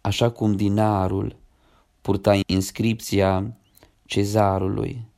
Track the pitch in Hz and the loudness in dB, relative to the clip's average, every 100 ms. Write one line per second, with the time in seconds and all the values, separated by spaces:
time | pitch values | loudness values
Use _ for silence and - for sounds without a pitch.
0 | - 101 120 117 110 101 101 101 107 104 | -4 0 0 2 -2 0 0 2 2 2
1 | 95 95 104 - _ _ _ _ _ _ | 0 -2 -6 -10 _ _ _ _ _ _
2 | - 98 - 101 98 92 95 - 113 113 | -4 0 2 2 2 0 0 -2 -2 -2
3 | - 98 95 95 101 117 _ _ - _ | -2 0 2 0 -4 -10 _ _ -20 _
4 | _ - 101 107 101 95 95 101 107 127 | _ -2 0 2 2 2 -2 -4 -6 -8
5 | 113 | -14